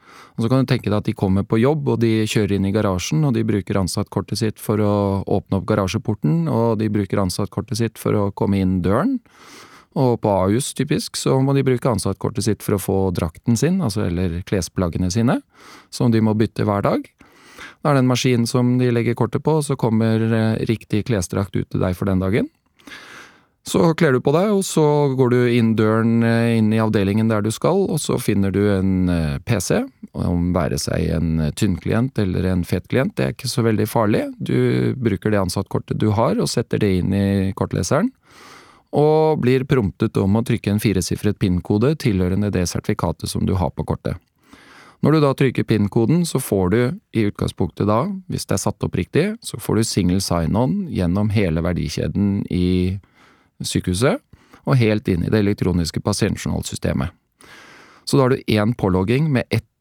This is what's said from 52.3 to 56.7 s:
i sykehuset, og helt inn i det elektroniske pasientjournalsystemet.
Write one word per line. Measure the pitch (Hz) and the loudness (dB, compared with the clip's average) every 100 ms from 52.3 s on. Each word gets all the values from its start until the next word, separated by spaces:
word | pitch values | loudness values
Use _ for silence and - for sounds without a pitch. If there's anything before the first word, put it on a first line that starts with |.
| 98 - | -2 -2
i | 90 90 92 90 98 - _ - _ _ - | 0 0 2 0 -4 -10 _ -20 _ _ -12
sykehuset, | - 104 - 90 135 262 - - _ - - | -4 -4 -2 0 0 0 -6 -20 _ -10 0
og | 135 | 2
helt | 113 107 - | 2 2 0
inn | 87 | -2
i | 87 | 2
det | 110 | 2
elektroniske | 101 104 92 87 80 - | 2 0 0 0 -2 -4
pasientjournalsystemet. | - 98 101 - - 85 - | -4 0 -2 -2 -4 -4 -6